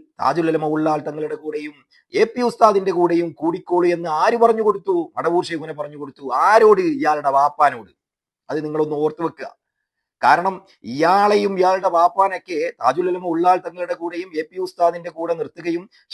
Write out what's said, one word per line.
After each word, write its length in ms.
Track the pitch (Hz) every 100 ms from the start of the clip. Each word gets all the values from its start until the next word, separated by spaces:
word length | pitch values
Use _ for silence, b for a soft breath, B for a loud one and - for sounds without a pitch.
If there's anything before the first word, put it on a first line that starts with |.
| - -
താജുൽ 300 | 117 160 165
ഉലമ 140 | 156
ഉള്ള 260 | 156 156 156
ആൾ 80 | 151
തങ്ങളുടെ 360 | 156 151 151
കൂടെയും 400 | 147 151 151 151 - _ b b
എ 100 | 156
പി 160 | 220 247
ഉസ്താദിന്റെ 520 | 240 233 220 196 190
കൂടെയും 380 | 175 170 170 170
കൂടിക്കോളൂ" 580 | - 160 180 - 175 175
എന്ന് 200 | 170 170
ആര് 280 | 156 196 233
പറഞ്ഞു 260 | 233 220
കൊടുത്തു? 500 | 214 196 190 175 160 131
മടവൂർ 280 | 156 170
ഷെയ്ഖുനെ 280 | 165 165 160
പറഞ്ഞു 240 | 147 147 147
കൊടുത്തു. 380 | 139 143 135
ആരോട്? 460 | 127 175 220 214 196
ഇയാളുടെ 500 | 170 135 151 151 143
വാപ്പാനോട്. 600 | 135 143 147 143 123 95 _ _ _ _ _ -
അത് 140 | 151
നിങ്ങളൊന്ന് 320 | 151 156 151 147
ഓർത്തു 260 | 151 156
വെക്കുക. 340 | 160 - - - _ _ _ _ _ _
കാരണം 380 | 123 151 190 185 - b
ഇയാളെയും 720 | - 135 160 202 208 208 202 185
ഇയാളുടെ 300 | 185 190 190
വാപ്പാനൊക്കെ 840 | 170 175 190 196 180 - 156 165 -
താജുൽ 240 | 120 147 180
ഉലമ 180 | 180 180
ഉള്ള 220 | 165 180
ആൾ 80 | 185
തങ്ങളുടെ 380 | 180 175 175
കൂടെയും 440 | 165 175 170 180 156
എ 40 |
പി 160 | 165 185
ഉസ്താദിന്റെ 520 | 180 - 170 170 170
കൂടെ 240 | 160 170
നിർത്തുകയും 560 | 165 139 170 170 170 196 b b